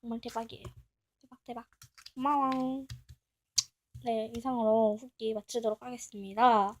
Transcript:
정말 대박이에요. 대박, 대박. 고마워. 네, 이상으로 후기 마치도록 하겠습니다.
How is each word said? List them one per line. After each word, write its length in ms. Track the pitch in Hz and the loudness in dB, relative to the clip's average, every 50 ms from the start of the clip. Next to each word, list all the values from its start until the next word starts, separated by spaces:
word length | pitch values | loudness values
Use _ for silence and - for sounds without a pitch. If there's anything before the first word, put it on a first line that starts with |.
정말 180 | - 233 233 233 | -8 -8 -8 -8
대박이에요. 440 | - 240 - 226 226 226 - - - - - - - _ _ _ _ _ _ _ | -8 -6 -6 -6 -8 -8 -12 -18 -18 -18 -20 -20 -20 _ _ _ _ _ _ _
대박, 220 | _ 262 - _ _ | _ _ -20 _ _
대박. 200 | - 240 233 233 _ _ _ - - _ - - - _ | -14 -14 -14 -14 _ _ _ -20 -20 _ -20 -20 -20 _
고마워. 720 | 254 254 277 294 285 269 262 262 262 254 254 262 269 269 269 - - - _ - _ _ _ _ _ _ _ _ - - - _ _ _ _ _ - - | -2 0 2 2 4 2 2 0 0 0 -2 -2 -4 -8 -10 -16 -18 -18 _ -20 _ _ _ _ _ _ _ _ -4 -4 -4 _ _ _ _ _ -10 -4
네, 260 | 247 226 226 220 226 233 | -2 -2 -2 -2 -4 -8
이상으로 640 | 233 233 262 262 240 226 220 220 226 220 214 208 220 | -6 -6 -4 -2 0 2 4 4 6 4 4 2 -2
후기 340 | 247 254 _ _ 226 220 220 | -8 -16 _ _ -6 -4 -4
마치도록 480 | 214 208 _ - 240 226 226 214 214 | -6 -8 _ -6 -2 -2 -2 -4 -4
하겠습니다. 960 | - 247 247 240 - - - 208 202 196 196 214 240 254 233 214 202 196 220 - | -8 -14 -14 -14 -14 -16 -14 -14 -14 -10 0 6 6 8 8 8 4 2 0 -8